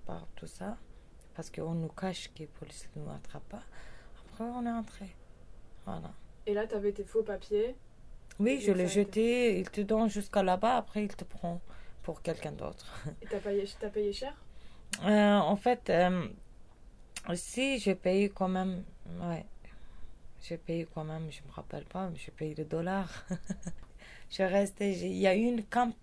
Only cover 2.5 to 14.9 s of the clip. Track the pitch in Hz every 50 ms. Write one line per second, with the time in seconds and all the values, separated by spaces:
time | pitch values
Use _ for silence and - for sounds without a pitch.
2.5 | - - 156 147 - - - - - 156 151 151 147 147 - - - 151 - -
3.5 | 202 - - - - - - - - - - - - - - - - - 226 240
4.5 | 240 247 240 240 233 233 214 - - - 196 185 - - - - - - - -
5.5 | - - - - - - - 98 185 - 156 - - - - - - - - 214
6.5 | 202 208 220 220 233 202 196 202 202 - 196 - - 226 208 208 196 180 - -
7.5 | 208 208 220 247 269 - - - - - - - - - - - - - 202 240
8.5 | 269 277 208 202 190 180 180 175 - 202 202 196 - 220 226 233 240 247 247 233
9.5 | 190 180 185 - - 208 202 202 220 220 226 214 202 208 202 - - 208 190 185
10.5 | 185 185 214 226 254 240 208 - - 214 208 202 202 - 185 - - - - 170
11.5 | 170 175 - - - - - - - - - - 160 - - 170 160 - - 151
12.5 | 147 - - 76 - - - - - - - 151 151 - - - 214 196 202 208
13.5 | 202 202 196 202 - - 220 208 202 214 208 202 202 - 202 190 294 - - -
14.5 | - - - - - - - -